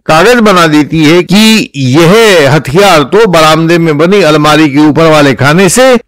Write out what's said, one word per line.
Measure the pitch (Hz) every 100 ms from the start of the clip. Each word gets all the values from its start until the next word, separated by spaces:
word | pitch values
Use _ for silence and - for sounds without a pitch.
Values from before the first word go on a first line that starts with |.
| -
कागज | 160 190 247
बना | 214 185 165
देती | 151 139 160
है | 151 170
कि | 175 190 220 220 123 143
यह | 131 139 165 214 226 180 139
हथियार | 151 131 147 202 165
तो | 131 185 226
बरामदे | 170 156 160 165 170
में | 165 147
बनी | 170 202
अलमारी | 196 156 151 151 156
के | 135
ऊपर | 151 143 165
वाले | 156 143
खाने | 117 135 160 190
से | 233 262 240